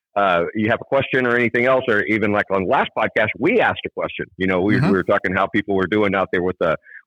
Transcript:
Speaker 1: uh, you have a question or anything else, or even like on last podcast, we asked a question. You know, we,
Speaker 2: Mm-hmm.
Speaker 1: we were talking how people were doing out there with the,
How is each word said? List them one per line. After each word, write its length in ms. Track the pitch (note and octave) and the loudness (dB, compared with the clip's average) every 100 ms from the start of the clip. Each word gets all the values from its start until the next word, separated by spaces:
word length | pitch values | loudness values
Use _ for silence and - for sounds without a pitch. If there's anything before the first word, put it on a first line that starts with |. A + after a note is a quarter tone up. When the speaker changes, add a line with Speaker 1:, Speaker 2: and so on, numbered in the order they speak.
| _ - | _ -2
Speaker 1:
uh, 280 | G2+ F2 E2+ | 2 2 0
you 160 | A2 G#2+ | -2 -2
have 100 | A2+ | -2
a 60 | - | -2
question 400 | C#3 C3 C#3 B2+ | -2 0 0 0
or 80 | A#2+ | 2
anything 300 | A#2 B2 B2 | 0 0 2
else, 180 | C3 B2+ | 2 2
or 140 | G#2 G2 | 0 0
even 260 | A2 G#2 | -2 0
like 180 | G#2 G2 | -2 0
on 200 | G2 F#2 | -2 0
last 220 | D3+ A2 - | 0 -2 -4
podcast, 320 | G#2+ - G#2+ - | -2 0 -2 0
we 220 | D3 A#3 | 0 2
asked 220 | A#2 F2+ - | 0 -2 -8
a 40 | |
question. 380 | - E2 - - - | -8 -8 -8 -12 -4
You 100 | F#2 | -2
know, 140 | F#2 | 0
we, 140 | G2 B2 | 2 2
Speaker 2:
Mm-hmm. 120 | D3+ | 2
Speaker 1:
we 60 | |
were 100 | G3 | 2
talking 320 | - G2+ G2 F#2 | 2 0 0 -2
how 120 | F#2+ | 0
people 280 | G#2+ G2 G2 | -2 -2 -2
were 120 | F#2 | 0
doing 280 | G#2+ G#2 F#2+ | 2 2 0
out 140 | F#2 | 0
there 120 | F#2 | -2
with 140 | F2+ F2+ | -2 -2
the, 160 | F2 D2+ - - | -2 -2 -6 -20